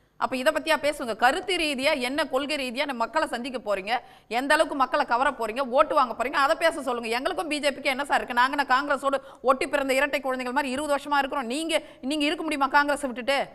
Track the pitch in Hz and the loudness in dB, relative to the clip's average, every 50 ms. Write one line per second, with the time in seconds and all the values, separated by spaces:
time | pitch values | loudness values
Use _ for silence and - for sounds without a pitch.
0 | _ _ _ - - - 262 254 254 311 302 311 277 320 311 294 294 285 302 - | _ _ _ -4 -4 -2 -2 0 0 0 0 0 0 0 0 2 2 -2 -2 -2
1 | 285 233 214 214 233 254 302 370 339 403 370 339 320 302 285 247 269 294 311 262 | -4 -6 0 2 4 4 4 2 0 0 0 0 0 0 -2 0 0 0 2 0
2 | 247 247 269 311 311 277 269 262 294 269 311 285 262 254 226 262 302 285 262 233 | -2 -2 -2 -2 -2 0 -2 -2 -2 -2 -4 -4 -4 -4 -4 -2 -4 -2 -2 -4
3 | 226 226 - 311 311 285 277 233 240 277 247 240 - 208 202 190 190 208 240 240 | -4 -2 0 0 0 0 -2 -6 -6 -6 -8 -6 -4 -2 -2 -2 0 -2 -2 -2
4 | - - - - _ - 214 240 269 285 302 311 311 311 330 277 254 247 - 294 | -4 -8 -20 -20 _ -4 -2 0 2 4 4 4 4 2 0 0 0 2 2 0
5 | 262 - 240 240 269 294 262 226 226 214 220 262 277 240 233 277 311 - 330 294 | 2 2 2 2 2 2 0 0 -4 -4 -2 -4 -4 2 4 4 4 6 4 2
6 | 262 233 220 - 226 262 330 311 269 277 320 320 330 320 - 320 262 269 240 233 | 2 2 0 -4 -4 -2 2 2 2 2 2 2 2 0 0 0 -2 -4 -4 -4
7 | 233 220 226 247 269 359 370 370 370 294 302 294 285 285 269 277 - 294 254 247 | -2 -2 -4 -2 -2 -2 -2 -4 -4 -4 -4 0 0 -2 -2 0 -2 -2 -2 -2
8 | 285 - 277 247 214 - 247 - 254 262 285 285 269 269 254 262 285 285 285 269 | 0 0 0 0 0 0 2 2 2 4 2 0 0 2 2 2 2 0 -2 0
9 | 277 269 277 262 - - - - - 247 269 262 349 269 294 285 269 269 262 262 | 0 0 0 -2 -4 -8 -14 0 2 2 2 2 0 0 0 0 0 2 2 2
10 | 285 285 277 285 277 269 262 254 254 247 247 285 294 262 247 277 302 285 277 269 | 2 2 0 -2 -2 -2 -4 -2 -4 -2 -2 -2 -2 -2 -2 -2 0 0 0 0
11 | - 294 294 277 277 269 302 285 233 220 247 302 330 311 320 294 - - - - | 0 0 0 2 2 0 -2 -4 -4 -2 -4 -4 -2 0 -2 -2 -2 -6 -12 -10
12 | - 262 302 302 285 294 302 302 330 311 302 277 277 262 269 285 294 294 285 277 | -6 -4 0 0 0 0 0 -2 -2 -4 0 0 0 2 4 2 4 2 0 -2
13 | - 254 233 247 233 254 277 269 196 - | -4 -6 -6 -4 -2 0 0 0 -2 -4